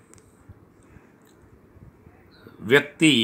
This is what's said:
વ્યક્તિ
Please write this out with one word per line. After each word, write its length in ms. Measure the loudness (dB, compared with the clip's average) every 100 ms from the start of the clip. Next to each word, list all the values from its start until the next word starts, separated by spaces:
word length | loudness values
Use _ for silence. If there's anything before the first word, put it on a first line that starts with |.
| _ -20 -20 _ -20 -20 -20 _ -20 -20 -20 _ _ _ -20 -20 _ -20 -20 -20 -20 -20 _ -20 -20 -18
વ્યક્તિ 520 | -2 -2 -2 -2 0 0